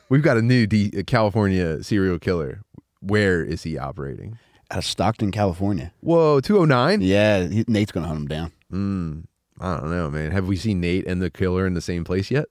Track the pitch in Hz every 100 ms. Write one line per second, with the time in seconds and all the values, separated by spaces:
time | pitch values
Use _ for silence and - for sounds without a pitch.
0 | - 135 151 117 117 127 107 107 104 -
1 | 92 120 107 113 101 92 85 78 - 104
2 | 95 85 104 87 69 98 - - - _
3 | 95 104 101 87 - 82 82 73 69 67
4 | 69 55 104 113 _ _ - 92 - -
5 | 92 113 104 101 101 87 98 92 87 -
6 | - 170 156 143 131 208 160 123 139 208
7 | 92 101 107 101 87 104 113 104 104 92
8 | 82 78 73 78 82 - _ 92 98 98
9 | 82 78 82 _ _ - 92 85 76 87
10 | 80 73 78 98 92 95 110 95 87 92
11 | - 90 90 - 92 92 95 87 - 87
12 | 85 92 98 127 -